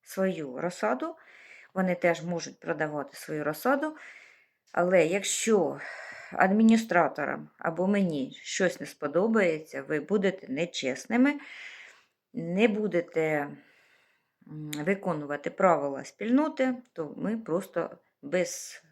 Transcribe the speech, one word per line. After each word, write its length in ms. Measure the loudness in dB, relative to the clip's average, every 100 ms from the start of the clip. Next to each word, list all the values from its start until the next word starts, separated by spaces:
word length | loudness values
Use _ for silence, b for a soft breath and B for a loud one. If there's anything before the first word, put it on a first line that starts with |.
свою 580 | -10 -2 -2 -2 -8 -6
розсаду, 560 | -6 -2 -2 0 -4 -8 B B B B B
вони 200 | -2 0
теж 280 | 2 2 2
можуть 380 | -2 -6 -6 -12
продавати 560 | -6 -4 -2 -4 -8 -12
свою 280 | -8 -4
розсаду. 520 | -4 -2 0 2 0 -6 B B B B B B _
Але 340 | 0 4 6 4
якщо 760 | 2 -2 -2 2 4 2 -2 B B B B B
адміністраторам 1160 | 2 4 8 8 6 4 2 2 0 -4 -4 -10 _
або 280 | -6 -2 0
мені 520 | 2 2 0 -6 -10
щось 380 | -10 0 0 0
не 60 | -12
сподобається, 960 | -8 0 2 4 4 4 0 -6 -12
ви 180 | -4 -4
будете 520 | 0 2 2 -2 -8
нечесними, 880 | -4 -4 -2 -4 -4 -2 4 4 2 B B B B B B B _ _
не 360 | -8 -2 2 4
будете, 800 | 2 0 0 0 -2 0 0 -4 -10 b b b b b b b _ -16
м, 220 | -12 -10
виконувати 800 | -6 -4 -2 -2 -4 -4 -6 -6
правила 540 | 2 4 4 0 -4
спільноти, 680 | -10 _ 2 2 2 0 -2 -2 -10
то 220 | -8 -8 -4
ми 220 | -4 -4
просто 600 | -2 -2 -2 -6 -6 -10 _ _
без 600 | -2 0 0 -4 -12 -16 _